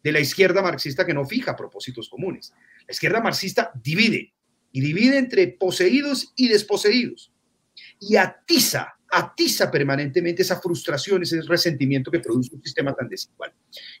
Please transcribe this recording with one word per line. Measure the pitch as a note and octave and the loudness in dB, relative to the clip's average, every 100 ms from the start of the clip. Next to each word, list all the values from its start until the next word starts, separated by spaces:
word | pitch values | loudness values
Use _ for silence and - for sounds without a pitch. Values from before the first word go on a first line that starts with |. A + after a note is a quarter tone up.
de | D3 | -2
la | D3+ | 0
izquierda | C#3+ - F#3 F#3 | 2 4 4 4
marxista | F#3 C#3+ D3+ C3+ F3+ | 0 -2 -4 -2 -2
que | |
no | C#3+ C#3 | -2 -2
fija | C4 - - | -4 -4 -6
propósitos | G2+ G2 - A#2+ G#2 | -10 -14 -14 -12 -14
comunes. | - F3+ - - _ _ _ - | -8 -8 -8 -14 _ _ _ -14
La | |
izquierda | - D#3 G#3+ | -4 0 0
marxista | G#3+ - F#3+ - A3 B2+ | 0 -2 -4 -2 -4 -6
divide, | B2 E3+ A3+ D3+ - _ _ _ _ | -2 2 2 0 -6 _ _ _ _
y | C3 | -4
divide | C#3+ E3+ B3 C#4 | -2 4 4 4
entre | B3+ F#3+ F3+ | 2 2 2
poseídos | - F#3 F3 F#3 C4 C#4+ C4 - - | 2 -2 2 4 4 2 -4 -4 0
y | B3 | 4
desposeídos, | G#3 G#3 G3+ G#3 B3 A#3+ E4 - _ _ _ _ - - _ | 4 2 0 2 2 0 -6 -20 _ _ _ _ -20 -20 _
y | G3 G#3 | 2 2
atiza, | F3+ - - D#4 - A#2+ - - _ | 2 -2 0 2 2 -2 -6 -14 _
atiza | F3+ - - E4+ - F#3 | -2 0 -2 -2 0 0
permanentemente | D3 C#3 C#3 C#3+ F3 E3+ E3+ | 2 0 0 -2 -2 0 0
esa | F3+ F3+ | 0 -2
frustración, | F3 E3+ - C#3+ - F#3+ | -4 -4 -4 -4 0 0
ese | E3 E3 | 0 -4
resentimiento | C#3+ E3+ F3 D3 C3+ C#3 B2+ | 0 0 0 0 0 0 0
que | - | -4
produce | A#2 A#2+ B2+ C3+ | -2 -2 -2 -8
un | |
sistema | - - C#3 C3+ | -10 -6 -4 -4
tan | A2+ | -8
desigual. | F#2+ - - - _ _ - - - | -10 -14 -16 -18 _ _ -20 -20 -6